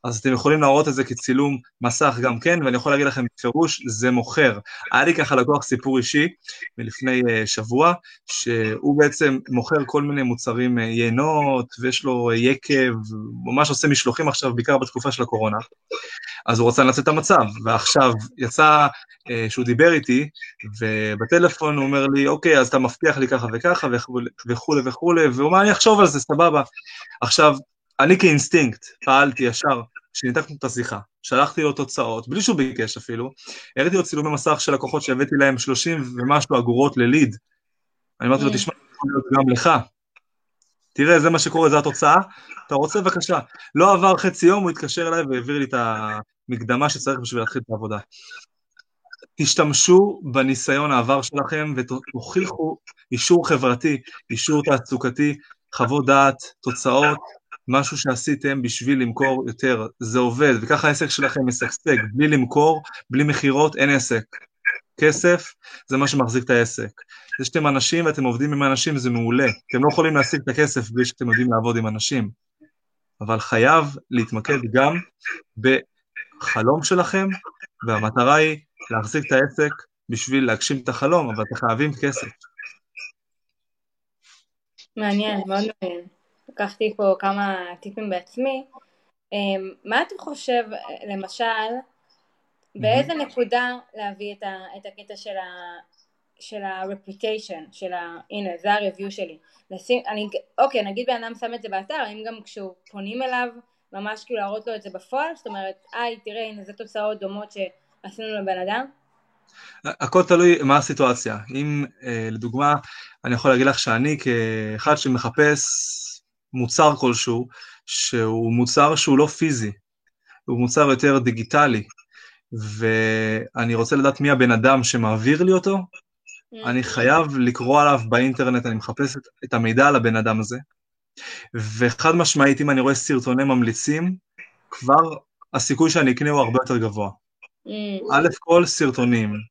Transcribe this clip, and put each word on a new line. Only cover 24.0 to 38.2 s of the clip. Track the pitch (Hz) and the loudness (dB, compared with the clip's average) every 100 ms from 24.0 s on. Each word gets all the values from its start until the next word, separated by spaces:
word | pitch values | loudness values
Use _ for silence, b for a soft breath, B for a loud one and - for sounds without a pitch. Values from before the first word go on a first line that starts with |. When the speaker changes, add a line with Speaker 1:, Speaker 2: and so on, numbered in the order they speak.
| - 123 120 _ 117 | -4 -8 -8 _ -8
Speaker 1:
וכולי, | 117 - 147 | -6 0 0
וכולי, | 127 123 170 170 151 | 0 -2 2 4 4
והוא | 123 147 | 2 2
אומר, | 185 | 4
"אני | 208 | 4
אחשוב | 202 226 208 | 4 4 6
על | 185 | 6
זה, | 143 | 4
סבבה." | - 147 170 151 135 B B B B B | -2 2 4 4 -2 B B B B B
עכשיו, | 120 - 151 139 - _ _ - | -2 6 6 4 -6 _ _ 0
אני | 143 185 | 4 6
כאינסטינקט | 180 147 - 170 135 113 - _ | 6 4 4 4 2 -2 -14 _
פעלתי | - 139 143 127 | 2 4 4 2
ישר, | 123 113 151 127 117 - _ | -2 0 -2 -2 -4 -20 _
שניתקנו | - 127 127 151 143 | -8 -4 -2 -4 -8
את | |
השיחה, | 131 123 120 101 - _ | -8 -6 -6 -8 -12 _
שלחתי | - 127 147 - | -4 0 0 0
לו | 151 | -2
תוצאות, | 143 135 - 117 113 113 | -2 -6 -4 -4 -4 -6
בלי | 165 | -4
שהוא | 208 175 | 0 0
ביקש | 131 123 110 - | 0 -2 -6 -6
אפילו, | - 117 127 _ B B B - | -10 -8 -8 _ B B B -2
הראיתי | 156 185 | 0 0
לו | |
צילומי | 175 151 151 | -2 -4 -2
מסך | 147 - 151 | -2 0 0
של | - | 0
לקוחות | 135 135 151 | -2 -2 -4
שהבאתי | 143 127 139 143 | -2 -2 0 2
להם | 139 127 | 2 2
שלושים | - 127 170 165 127 123 | -2 -2 -2 -4 -6 -6
ומשהו | 123 147 147 131 | 0 0 2 0
אגורות | 120 120 139 139 | 2 2 2 2
לליד, | 120 147 131 104 _ _ _ _ _ _ _ _ | 2 4 2 -2 _ _ _ _ _ _ _ _